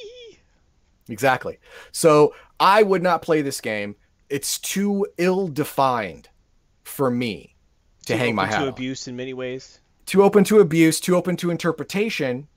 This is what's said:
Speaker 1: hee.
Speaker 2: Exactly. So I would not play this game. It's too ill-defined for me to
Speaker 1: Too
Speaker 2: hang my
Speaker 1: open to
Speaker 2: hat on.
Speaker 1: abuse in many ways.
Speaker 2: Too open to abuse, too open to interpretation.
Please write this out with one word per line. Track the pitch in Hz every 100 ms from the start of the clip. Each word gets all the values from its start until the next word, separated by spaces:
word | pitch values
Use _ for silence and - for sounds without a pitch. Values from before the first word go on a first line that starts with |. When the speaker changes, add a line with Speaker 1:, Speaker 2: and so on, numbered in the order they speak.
| 440 494 466
Speaker 1:
hee. | _ _ _ _ _ _ _ -
Speaker 2:
Exactly. | 110 131 127 - - _ - -
So | - 160 151 147 - _ -
I | 175 208
would | 202 190
not | 180 165
play | - 156
this | 139 -
game. | 117 107 104 101 _ _ _
It's | 139 - -
too | - 190 202 196 196 -
ill-defined | 175 185 185 135 139 - 135 120 95 76 _ _ _ _ _ _
for | - - 131
me | 120 120 82 - _ _ _ _ _ -
to |
Speaker 1:
Too | 113
Speaker 2:
hang | 120
my | 107
Speaker 1:
open | 95
to | 104
Speaker 2:
hat |
on. | -
Speaker 1:
abuse | - 127 135 131
in | 123
many | 131
ways. | 127 127 131 - _ _ _
Speaker 2:
Too | - 185
open | 202 202
to | 190 214
abuse, | 170 165 160 156
too | - 180
open | 180 170
to | 175
interpretation. | 165 170 151 139 190 220 - 135 123 147